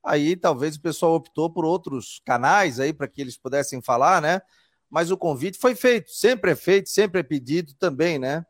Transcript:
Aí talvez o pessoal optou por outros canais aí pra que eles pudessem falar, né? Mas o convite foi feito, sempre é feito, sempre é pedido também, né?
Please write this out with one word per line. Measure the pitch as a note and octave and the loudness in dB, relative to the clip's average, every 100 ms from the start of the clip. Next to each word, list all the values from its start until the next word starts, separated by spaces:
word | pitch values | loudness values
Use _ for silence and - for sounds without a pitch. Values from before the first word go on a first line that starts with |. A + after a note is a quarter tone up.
Aí | - D3+ D3 | 0 0 0
talvez | F3+ F3 C3 D3+ | 0 0 0 -4
o | D3+ | -4
pessoal | E3+ D3 E3+ | -8 0 2
optou | E3 - - E3 | 0 -2 -4 -4
por | E3 | -2
outros | D#3+ F3+ E3+ C3+ - - - | -2 -2 -4 -10 -10 -16 -2
canais | B2 C3 G3+ F#3 B2 | 0 4 4 2 -2
aí | C#3+ | -4
pra | D#3 C#3 | -4 -10
que | - | -10
eles | C3 - | -14 -12
pudessem | B2+ C#3 C#3 B2+ | -4 -4 -4 -8
falar, | - A#2+ D3 F#3 | -2 2 4 4
né? | D3+ F#3 _ _ _ _ _ | 2 -2 _ _ _ _ _
Mas | D3+ E3+ | -2 -2
o | F#3 | -2
convite | F3 C3+ E3+ F#3 | -2 -2 -6 0
foi | B3+ B3+ | 0 4
feito, | B3+ A#3 - | 2 2 -2
sempre | - G#3+ B3 F#3 | 0 2 2 0
é | C#3+ | 0
feito, | - G3 - | 2 2 2
sempre | - G#3 F3+ | 0 2 0
é | |
pedido | C#3+ D3 B2 E3 E3 _ | -2 -6 -2 -4 -4 _
também, | F3+ C3+ E3+ D3+ | -4 0 0 0
né? | B2+ D3+ | -4 -4